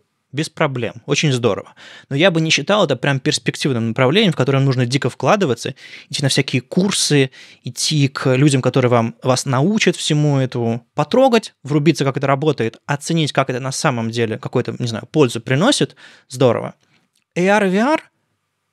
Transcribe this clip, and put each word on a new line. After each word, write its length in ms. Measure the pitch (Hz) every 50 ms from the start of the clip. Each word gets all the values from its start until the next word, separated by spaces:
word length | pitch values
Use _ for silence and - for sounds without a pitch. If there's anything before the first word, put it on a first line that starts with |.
| _ _ _ _ _ _
без 180 | - 131 156 -
проблем, 460 | - - 165 147 135 127 117 98 - 117 -
очень 260 | - 131 - - 151
здорово. 420 | 131 123 117 117 92 - - - - - - - - - - -
Но 80 | 131
я 160 | 139 165 196
бы 80 | 165 165
не 100 | 160 160
считал 340 | 170 170 143 - 196 214 196
это 120 | 147 135
прям 240 | 117 - 147 139 135
перспективным 680 | - 151 139 - - - 139 - - 156 131 117 113 113
направлением, 440 | 113 - 131 123 151 208 226 190
в 40 | 156
которое 220 | - 127 139 139 135
нужно 260 | 135 139 131 127 127
дико 240 | 120 131 143 - 127
вкладываться, 680 | - - - 139 190 214 196 143 117 - - - 139 - - - - - - -
идти 120 | - - 143
на 40 | 135
всякие 320 | - 139 135 - - 127
курсы, 680 | - - - 180 185 202 185 - - - 151 143 135 131 _ - - - - _
идти 460 | - 135 123 - - - 156 151 139 139
к 260 | - - - 139 131
людям, 260 | 127 139 156 135 131
которые 300 | 113 127 123 139 123 120
вам, 240 | 120 120 113 117 113 _
вас 240 | - 139 127 - -
научат 480 | 139 131 127 143 190 214 220 - 190 170
всему 440 | - - - 156 147 147 147 143 135
этому, 460 | 131 127 - 123 120 113 117 117 - _ -
потрогать, 600 | - 147 - - 247 269 269 233 226 - - _ _
врубиться, 420 | - 135 143 156 147 165 147 - 147
как 120 | 139 131
это 100 | 139 135
работает, 540 | 135 139 135 147 156 156 - 117 113 - - _
оценить, 480 | - 147 143 - - 165 165 156 131
как 160 | - - 135 -
это 120 | 127 123
на 100 | 135 131
самом 400 | 135 - - 127 127 117 113 113
деле 260 | 113 120 117 107 107
какую-то, 380 | - - 135 - 131 120 - 117 -
не 80 | 127 117
знаю, 180 | 113 104 -
пользу 340 | - - 156 151 120 - 117
приносит, 540 | - - 131 135 185 262 294 - 147 - - _ - - - - _ -
здорово. 460 | - 123 135 123 110 110 120 131 - _ _ _ _ _ _ _ _ _ _ _ -
A 40 | 170
R 260 | 180 190 202 214 208
и 40 | 185
V 80 | 180 202
R 240 | 226 269 311 - - _ _ _ _ _ _ _ _ _ _ _ _ _